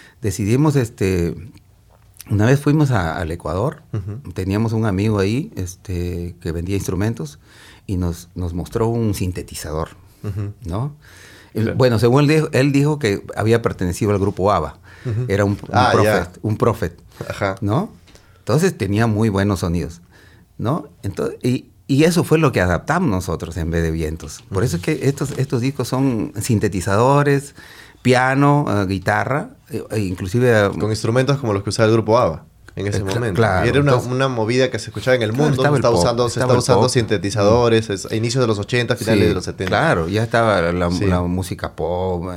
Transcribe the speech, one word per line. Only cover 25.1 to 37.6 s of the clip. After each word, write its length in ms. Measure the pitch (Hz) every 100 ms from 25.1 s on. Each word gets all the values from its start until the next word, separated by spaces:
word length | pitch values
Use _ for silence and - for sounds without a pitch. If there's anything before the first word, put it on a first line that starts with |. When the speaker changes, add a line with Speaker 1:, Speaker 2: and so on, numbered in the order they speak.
| 143 131 -
Speaker 1:
estos 220 | 131 123
discos 260 | 127 143 117
son 460 | 131 135 113 76 107
sintetizadores, 1160 | 101 107 104 92 92 98 127 143 143 139 139 - - - - -
piano, 600 | 123 123 127 135 143 143 139
eh, 160 | 101 95
guitarra, 640 | 95 98 104 107 139 247 - -
eh, 120 | 117 -
e 80 | 110
inclusive, 500 | 95 90 95 117 123 110 98
eh, 20 | -
Speaker 2:
Con 100 | 107
instrumentos 460 | 110 113 123 131 143
como 140 | 120
los 100 | 98
que 60 | 101
usaba 180 | 107 110
el 60 |
grupo 240 | 113 107 117
aba 260 | 98 76 - _ - 92
en 120 | 98
ese 120 | 104
Speaker 1:
Eh, 20 |
cla-, 120 | 95 117
Speaker 2:
momento. 200 | 120 90
Speaker 1:
claro, 260 | 107 92 113
Speaker 2:
Y 40 |
era 120 | 135
una, 100 | 143
Speaker 1:
entonces 200 | 123 117
Speaker 2:
una 160 | 131 135
movida 400 | 120 110 127 127
que 60 | 110
se 100 | -
escuchaba 240 | 104 131 127
en 80 |
el 80 | 107
Speaker 1:
claro, 120 | 123
Speaker 2:
mundo, 120 | 151 131
Speaker 1:
estaba 80 | 143
Speaker 2:
se 60 | 139
Speaker 1:
el 40 |
Speaker 2:
estaba 140 | 143 87
Speaker 1:
pop, 80 |
Speaker 2:
usando, 200 | 120 117 120
se 100 | 135
Speaker 1:
estaba 40 |
Speaker 2:
estaba 100 | 127
Speaker 1:
el 60 | 123
Speaker 2:
usando 220 | 127 117
Speaker 1:
pop. 60 | 123
Speaker 2:
sintetizadores, 960 | 123 107 104 101 104 101 120